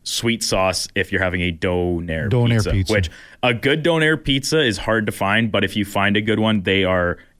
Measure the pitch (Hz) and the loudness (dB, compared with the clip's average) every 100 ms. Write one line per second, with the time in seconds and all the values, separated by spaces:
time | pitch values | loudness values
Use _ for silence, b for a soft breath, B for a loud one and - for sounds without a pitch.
0 | - - 117 113 - 101 95 90 - 101 | -8 -4 -2 -2 0 0 0 0 -4 -4
1 | 92 92 92 90 87 82 92 90 90 85 | -2 -2 -2 0 -2 -2 -2 0 0 -2
2 | 85 80 101 123 120 113 104 101 95 104 | -4 -4 0 2 2 2 2 0 2 0
3 | 87 B B B 123 117 135 156 170 165 | 0 B B B -2 0 0 2 2 2
4 | 156 160 - 135 - 160 131 95 - 110 | 2 0 0 -2 0 0 0 0 0 0
5 | 107 - 98 107 113 101 95 104 98 101 | -2 -2 0 0 0 0 0 -2 -2 0
6 | 98 104 107 107 110 107 98 95 92 92 | 0 0 0 0 0 0 0 0 2 0
7 | 87 - B | 0 -4 B